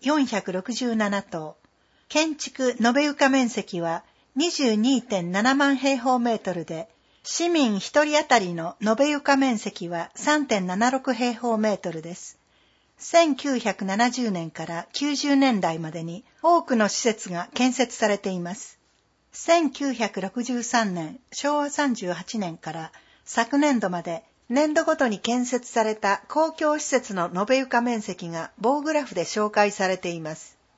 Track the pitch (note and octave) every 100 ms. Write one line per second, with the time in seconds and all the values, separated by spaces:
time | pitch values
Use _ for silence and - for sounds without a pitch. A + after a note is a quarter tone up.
0 | C4 D4+ C4 G3+ F#3 F3+ G#3+ A3 B3 A3
1 | G3+ G3 - E3+ D#3 - _ _ _ _
2 | _ D4+ D#4+ D4 - - B3+ B3 A#3 C4+
3 | D4 D4 C4+ C4+ A#3+ G#3+ - F3 E3 E3+
4 | _ _ _ C4 F4 D#4+ B3+ G#3+ B3 B3+
5 | - G3 E3+ F#3+ B3 C#4 C#4 C4 C4+ C4
6 | B3+ B3+ A#3+ A3 F#3+ F3+ D#3 D#3+ E3 _
7 | _ _ - - F4 E4 A#3+ G3 - D4
8 | D4+ D4+ D4+ A#3+ F3+ E3+ E3 - G#3 A3+
9 | D4 D4 - C4+ C4+ G#3+ G#3+ - F3 E3+
10 | F3 - C#4+ D4+ C#4 G#3 F3+ F#3 B3 C4
11 | C4 A3+ B3 A3+ A#3+ A3 G#3+ F#3+ F3+ D#3+
12 | D#3+ F#3 - - _ _ _ _ _ _
13 | - E4 E4 B3+ C#4+ B3 G3+ - F#3+ G3+
14 | B3 B3+ A#3 F3 E3 - D#3+ E3+ - -
15 | C#4+ C#4 D4 C#4 C4+ G#3 F3 E3 D#3+ E3
16 | E3 F#3 _ _ E4 E4+ E4 A3+ G3+ -
17 | A#3 G#3+ - F3 - - B3+ B3 A#3+ -
18 | G#3+ G3+ G3 F#3 F3 G#3 - _ _ _
19 | _ _ _ - - E4+ D4 - C#4 A3+
20 | G3+ G3 F#3+ B3 A#3+ A#3+ A#3 A#3+ G#3 F3
21 | D#3 - _ - C#4+ D4 C#4+ D4+ C#4+ A3+
22 | F3+ E3+ - A3 F3+ E3 D#3+ D#3+ D#3+ -
23 | _ _ - A#3 A#3 C#4+ D4 A#3+ G3 F3
24 | F3 E3 _ _ - B3+ D4+ D#4 D#4+ D#4
25 | B3 F#3+ A3+ B3 B3 B3 - A#3 G#3+ G#3+
26 | G3 G3 - D4+ D#4+ D#4+ D4+ D4+ - C4
27 | - F#3+ E3+ F3+ G#3 C4 B3+ A#3+ A#3+ A3+
28 | G#3 F3+ E3+ E3 - - A3+ D4 D4+ D4+
29 | B3+ F3+ - G#3+ G#3+ G#3+ G#3 G3+ F#3+ F#3
30 | F3 E3+ D#3 D#3 - _ _